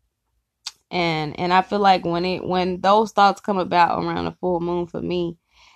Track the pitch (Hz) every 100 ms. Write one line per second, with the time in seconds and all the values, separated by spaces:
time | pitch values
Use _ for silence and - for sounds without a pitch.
0 | _ _ _ _ _ _ - - - 175
1 | 170 156 151 - 175 185 185 208 196 185
2 | 170 170 180 180 - 185 180 180 185 208
3 | 220 - 202 185 - 190 185 175 170 -
4 | 170 170 170 170 180 175 170 175 175 175
5 | 170 175 170 170 _ _ _